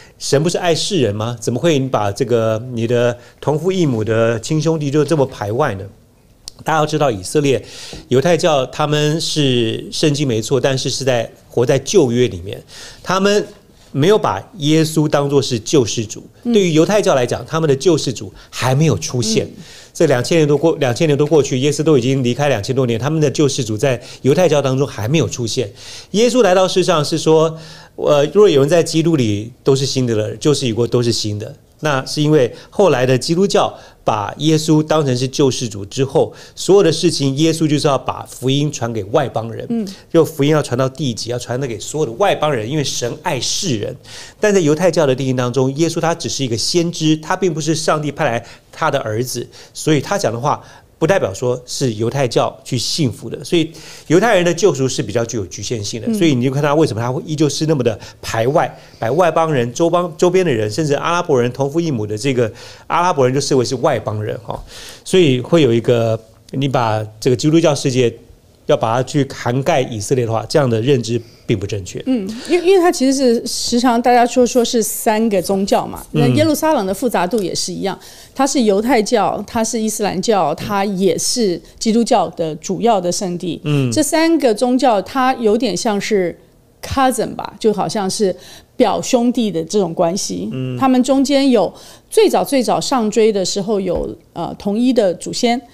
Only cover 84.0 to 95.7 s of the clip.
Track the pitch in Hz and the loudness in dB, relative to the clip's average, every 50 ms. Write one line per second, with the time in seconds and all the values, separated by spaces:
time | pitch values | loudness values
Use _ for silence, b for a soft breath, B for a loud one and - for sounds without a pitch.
84 | 294 - 330 311 320 330 330 302 285 240 214 214 254 247 254 254 285 262 220 196 | 0 0 2 2 2 2 2 2 2 2 2 2 0 0 2 2 2 2 2 2
85 | 185 - - 269 254 254 262 247 240 208 208 226 269 220 175 175 - 240 202 202 | -2 -2 -2 0 0 0 0 0 2 2 2 2 0 -2 -2 -2 -2 -2 -2 -2
86 | 190 - 220 196 180 165 - - - _ _ _ _ _ _ _ - - - 269 | -2 0 0 0 0 -2 -4 -8 -16 _ _ _ _ _ _ _ -12 -6 -2 0
87 | 269 262 247 - 185 165 - - - - - 202 - 220 202 185 170 160 - 220 | 2 2 0 0 -4 -6 -6 -10 -12 -12 -6 -2 0 0 0 0 -2 -4 -4 -4
88 | 190 190 185 - 220 185 180 B B B B B B B _ - 247 196 175 175 | -4 -4 -2 0 0 -2 -2 B B B B B B B _ 2 2 2 2 0
89 | 170 - - 240 240 247 240 262 226 208 165 160 160 160 - 214 185 165 165 - | -2 0 0 2 2 2 0 0 -2 -2 -2 -4 -4 -2 0 0 0 0 0 0
90 | 180 170 175 202 - - 190 175 185 214 220 131 131 127 - 123 269 262 262 254 | 0 0 0 -2 -6 -6 -6 -8 -8 -6 -6 -6 -6 -6 -4 0 2 2 4 2
91 | 240 294 269 269 277 254 285 269 277 277 240 214 175 - - B B B B B | 2 2 2 2 2 2 2 2 4 4 4 4 2 0 -4 B B B B B
92 | B - - 427 440 320 233 196 180 - 285 269 226 214 180 160 160 - 277 254 | B -2 2 4 4 4 4 2 0 0 0 0 2 2 0 0 0 0 0 0
93 | 220 214 - 240 214 226 202 202 185 170 - 202 185 208 220 190 190 180 165 160 | 0 0 2 2 2 4 2 0 -2 -2 -4 -4 -4 -2 -2 -2 -2 -2 -2 -4
94 | 143 - - - _ _ - 170 165 - - - - 202 202 220 247 254 262 240 | -4 -6 -10 -14 _ _ -10 -8 -8 -8 -8 -6 -4 -2 0 0 2 2 4 4
95 | 214 185 170 170 - - 175 - - 233 233 254 247 - | 2 2 0 -2 -6 -8 -6 -2 0 0 0 0 -4 -10